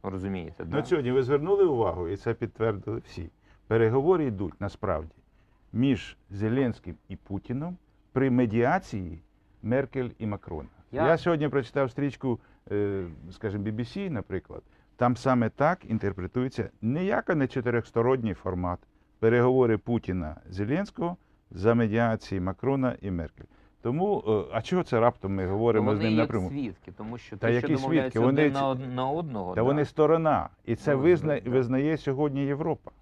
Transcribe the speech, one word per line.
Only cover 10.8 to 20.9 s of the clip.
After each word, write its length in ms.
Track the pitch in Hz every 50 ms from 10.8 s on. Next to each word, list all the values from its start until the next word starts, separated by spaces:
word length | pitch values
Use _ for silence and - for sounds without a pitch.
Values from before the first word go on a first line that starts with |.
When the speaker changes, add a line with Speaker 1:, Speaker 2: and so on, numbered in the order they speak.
| _ _ -
Speaker 1:
Я 140 | 131 160
Speaker 2:
Я 100 | 165 165 156
сьогодні 300 | - 175 170 151 151 147
прочитав 420 | - 139 127 113 - 143 139 127
стрічку, 480 | - - 139 143 123 - - 131 117 - _ _ - _ _ - 104
е, 320 | 104 104 101 101 98 92 87 78 62 62 87
скажімо, 340 | 92 - - 110 95 104 98
B 80 | 107 107
B 80 | 107
C, 300 | 120 117 - 196 202 190
наприклад. 520 | 156 110 92 _ 95 92 - _ - - _ _ _ _ _ _ _
Там 200 | _ 123 123 127
саме 320 | 113 - 131 127 123 117 107
так 340 | - - 139 156 180 - - -
інтерпретується 760 | 110 107 - 101 95 92 90 90 _ 123 127 131 - - 101 - _ _ 107
ніяка 520 | 110 135 160 185 196 220 - 226 - 185
не 120 | 156 135
чотирьохсторонній 880 | 127 - 139 113 123 120 120 110 - _ 117 113 123 131 131 113 110 90
формат. 440 | - - 92 90 90 90 87 90 87 _ _ _ _ _ _ _ _
Переговори 600 | - 113 117 123 120 127 131 131 127 117 110 101
Путіна, 580 | _ - 120 113 - - 92 92 82 73 78 - - -
Зеленського 680 | 90 92 101 107 139 175 202 208